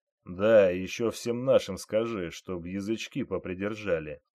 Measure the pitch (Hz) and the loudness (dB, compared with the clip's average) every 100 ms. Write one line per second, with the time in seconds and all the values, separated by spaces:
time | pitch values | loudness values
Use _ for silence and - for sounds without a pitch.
0 | _ _ - 90 107 113 95 90 92 - | _ _ -14 -2 6 8 8 4 -4 -2
1 | 117 - 120 120 131 117 - 92 - 107 | -2 -2 -4 -2 2 4 2 -6 -2 -2
2 | 117 110 85 - - 90 85 98 98 113 | 0 -4 -6 -8 -10 -8 -6 -6 -4 -4
3 | - - - 95 95 90 101 110 101 82 | -6 -8 -6 -6 -6 -6 -6 -6 -2 -2
4 | 78 71 _ | -2 -12 _